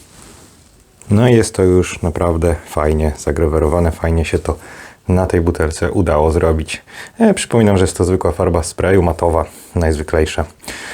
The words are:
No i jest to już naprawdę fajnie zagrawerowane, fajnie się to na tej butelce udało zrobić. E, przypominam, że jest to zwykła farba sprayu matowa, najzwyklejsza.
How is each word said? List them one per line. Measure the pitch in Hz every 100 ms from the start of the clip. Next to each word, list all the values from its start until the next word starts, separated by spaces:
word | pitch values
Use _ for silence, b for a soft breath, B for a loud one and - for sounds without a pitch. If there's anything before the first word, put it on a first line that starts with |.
| B B B B B B B _ _ _ -
No | 104 123
i |
jest | 120 104
to | -
już | 92 90 85 -
naprawdę | 87 - 87 80 85 80 -
fajnie | - 76 78 78 76
zagrawerowane, | - 73 80 78 78 85 85
fajnie | 82 82 82
się | 80 85
to | - 82 B B B B -
na | 92 92
tej | 90
butelce | 85 85 78 - 85
udało | - 80 76 80
zrobić. | 80 82 78 78 - B B B -
E, | 226
przypominam, | - - 120 107 95
że |
jest | 92 -
to |
zwykła | 90 92 87
farba | 85 90 85
sprayu | 80 - 85 98
matowa, | 85 80 85 80 76 B B
najzwyklejsza. | 90 80 76 78 80 78 - 78 - B B B